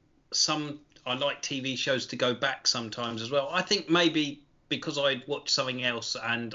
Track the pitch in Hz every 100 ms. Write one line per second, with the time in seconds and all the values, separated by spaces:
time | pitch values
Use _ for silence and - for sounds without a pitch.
0 | _ _ _ - - 151 147 139 - -
1 | 127 127 143 131 - 135 135 127 143 131
2 | - 123 127 120 139 131 - 123 113 120
3 | 117 113 113 139 139 175 180 202 156 170
4 | 170 156 147 - _ _ - 139 160 143
5 | 139 135 135 143 - - 127 127 123 117
6 | - 117 113 117 117